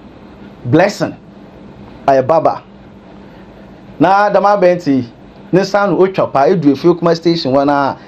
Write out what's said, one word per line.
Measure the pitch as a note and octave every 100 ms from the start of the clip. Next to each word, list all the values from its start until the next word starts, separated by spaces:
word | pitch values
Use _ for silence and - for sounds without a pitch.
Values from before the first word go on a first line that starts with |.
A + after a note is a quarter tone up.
| - - - - - - B2
Blessing, | D3+ G3+ - B2 - - - - - - - - - -
ɛyɛ | C3+ B2+
baba. | D#3+ C#3+ - - - - - - - - - - - - - - -
Na | E3 G3 G#3
dama | G3 G3 G#3
bɛnti, | F3+ F3+ D3 C3 A#2+ - - - -
ne | F3
san | G3 G3+ G3+
no | D#3
otwa | F#3+ E3+ A#2+
pa, | C3+ D3
edu | F#3+ C#3+
efi | C#3 E3+
Okuma | E3+ E3+ E3
station | E3+ E3 C3
hɔ | C#3 C#3+
na | C#3+ C3+ -